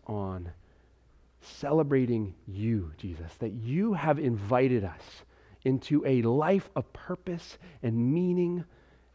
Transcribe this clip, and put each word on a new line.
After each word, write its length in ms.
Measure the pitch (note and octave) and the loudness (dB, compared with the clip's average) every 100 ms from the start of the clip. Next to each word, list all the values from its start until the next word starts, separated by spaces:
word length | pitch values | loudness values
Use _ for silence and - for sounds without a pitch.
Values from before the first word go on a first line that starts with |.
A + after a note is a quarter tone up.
| - | -8
on 420 | G#2 F#2+ F#2 F2 - - _ _ _ _ _ _ _ | -6 -6 -8 -10 -14 -20 _ _ _ _ _ _ _
celebrating 920 | - - C#3+ D#3+ C#3+ C#3 B2 A2+ G2+ - - | -20 -10 2 2 4 2 4 0 -2 -8 -12
you, 440 | G2 A2 A2 D#2+ D2+ | -4 -2 0 -2 -8
Jesus, 360 | G2 D#2+ E2 - | -10 -10 -12 -8
that 120 | A2+ | -8
you 420 | A2+ A2+ D#3+ A3+ | -6 -4 0 0
have 240 | E3 D3+ C#3+ | 2 2 2
invited 680 | C#3 A2 G2+ B2+ C3 A#2+ | 0 -2 2 2 4 2
us 400 | F#2+ - - - - _ _ - | -2 -8 -18 -20 -20 _ _ -6
into 400 | C3 C3+ - D3 | -2 -2 0 0
a 160 | C#3 B2+ | 4 2
life 480 | A2+ C3+ D#3 G3 - | 4 2 4 2 0
of 160 | D3 - | -6 -8
purpose 640 | - - F3+ - F3 - - - - | -10 -10 -8 -6 -8 -10 -20 -20 -6
and 300 | A#2 A2+ B2 | -2 0 2
meaning, 500 | E3 F3+ F3+ F3 F3 E3 - _ _ _ | 2 2 2 2 -2 -6 -16 _ _ _